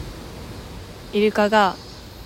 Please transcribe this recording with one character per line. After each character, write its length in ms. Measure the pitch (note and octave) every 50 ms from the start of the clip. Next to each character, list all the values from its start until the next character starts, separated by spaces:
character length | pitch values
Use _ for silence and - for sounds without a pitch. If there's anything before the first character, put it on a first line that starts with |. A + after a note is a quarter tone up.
| - - - - - - - - - - - - - - - - - - - - - -
イ 80 | - G#3
ル 140 | G#3 G#3+ G3+
カ 160 | G#3+ G#3 G3+
が 260 | A3 G#3+ G3+ F3+ - - - - - - - - - - -